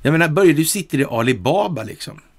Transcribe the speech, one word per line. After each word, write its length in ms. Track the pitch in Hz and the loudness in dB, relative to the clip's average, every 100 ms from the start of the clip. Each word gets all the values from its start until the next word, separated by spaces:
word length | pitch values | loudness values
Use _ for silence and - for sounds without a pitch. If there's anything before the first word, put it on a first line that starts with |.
Jag 100 | 135 | 0
menar 160 | 160 170 | 2 2
Börje, 240 | 151 185 | 4 4
du 120 | 151 | 4
sitter 360 | 156 208 - 135 | 0 -4 -4 -2
i 40 | |
Alibaba 760 | 135 117 117 123 101 180 208 135 | -2 0 0 0 0 0 -2 -6
liksom. 380 | 110 - - 101 _ | -10 -14 -16 -18 _